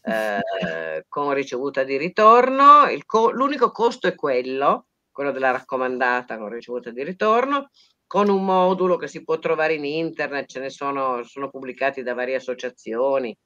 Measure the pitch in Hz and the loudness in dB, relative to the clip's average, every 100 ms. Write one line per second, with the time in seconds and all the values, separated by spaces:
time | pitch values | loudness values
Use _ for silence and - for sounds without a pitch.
0 | 110 110 107 101 95 95 87 80 80 78 | -4 -4 -2 -4 -4 -4 -6 -6 -6 -8
1 | - 147 143 139 139 123 139 139 135 139 | -8 -6 -2 -2 -4 -6 -4 -4 -2 -2
2 | 165 196 214 240 247 269 277 294 254 131 | -4 4 8 8 6 6 8 8 6 0
3 | - 220 226 214 269 285 233 - 233 240 | -2 2 2 2 -2 0 -2 2 -2 0
4 | 185 - 147 127 127 135 143 240 _ _ | -4 -2 -2 -2 -2 0 0 0 _ _
5 | _ - 143 131 131 131 - 131 127 127 | _ -6 -4 0 0 0 -4 -4 -4 0
6 | 123 123 123 113 104 117 117 120 120 117 | 0 0 -4 -10 -10 -12 -10 -10 -10 -10
7 | 147 185 214 226 262 277 277 _ _ _ | -10 -2 2 2 0 -4 -6 _ _ _
8 | _ 185 208 196 190 185 185 185 185 170 | _ 0 2 2 2 4 4 2 2 0
9 | 147 - - 160 170 156 156 160 143 156 | -4 -12 -4 -4 -2 0 0 -2 -2 -4
10 | 165 160 143 139 131 131 135 131 139 139 | -4 -6 -6 -6 -8 -10 -12 -8 -6 -4
11 | 135 123 117 139 139 135 131 123 135 135 | -2 -4 -8 -10 -10 -10 -14 -4 -4 -4
12 | 123 120 123 131 127 123 123 - 110 113 | -8 -6 -4 -4 -6 -8 -10 -12 -10 -2
13 | 135 135 120 101 | 0 0 -4 -10